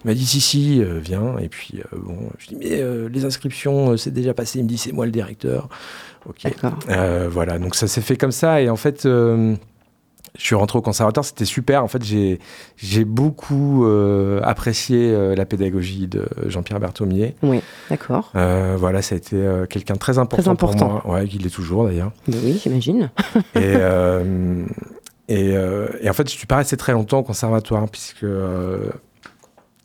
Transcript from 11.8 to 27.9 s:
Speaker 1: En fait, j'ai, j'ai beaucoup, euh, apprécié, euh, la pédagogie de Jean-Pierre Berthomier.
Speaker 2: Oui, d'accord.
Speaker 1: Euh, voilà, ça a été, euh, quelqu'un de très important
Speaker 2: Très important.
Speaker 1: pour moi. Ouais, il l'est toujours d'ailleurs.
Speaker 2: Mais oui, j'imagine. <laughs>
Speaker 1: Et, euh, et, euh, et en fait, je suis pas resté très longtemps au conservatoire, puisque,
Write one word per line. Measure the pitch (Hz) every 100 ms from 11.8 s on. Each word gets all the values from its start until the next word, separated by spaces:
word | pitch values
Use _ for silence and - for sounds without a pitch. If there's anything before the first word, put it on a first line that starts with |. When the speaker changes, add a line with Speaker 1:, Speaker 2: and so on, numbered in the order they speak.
Speaker 1:
En | 117
fait, | 131
j'ai, | 107 107 98 90 - - - -
j'ai | 98 104
beaucoup, | 110 110 147 147 - 143 143 139 117
euh, | 104 101 101 98 101
apprécié, | - - - 113 - 120 120
euh, | 107 98 95
la | 95
pédagogie | 98 98 92 92 95 95
de | 92 - - -
Jean-Pierre | 92 87 104
Berthomier. | 98 - 101 92 113 -
Speaker 2:
Oui, | 147 127 - - -
d'accord. | 151 - 123 - 98
Speaker 1:
Euh, | 90 92 95 92
voilà, | 90 95
ça | 95 92
a |
été, | - 98
euh, | 98 92 92
quelqu'un | 104 - 101
de |
très | - 127
important | 127 -
Speaker 2:
Très | 185
important. | 175 175 104 - 104
Speaker 1:
pour | -
moi. | 90
Ouais, | 98
il | 98
l'est | 90
toujours | - 85 92
d'ailleurs. | 113 87 92 - -
Speaker 2:
Mais | 117
oui, | 120 180
j'imagine. | - 131 120 214 156 - -
<laughs> | 226 185 226
Speaker 1:
Et, | 98 98
euh, | 92 92 90 90 90 92 90 90 87 - - - - _ -
et, | 104 98 95
euh, | 92 98 104 -
et | 107
en |
fait, | 95 147
je | -
suis | -
pas | 131
resté | 139 131
très | -
longtemps | 120 107 135
au |
conservatoire, | 127 104 113 113 107 110
puisque, | 107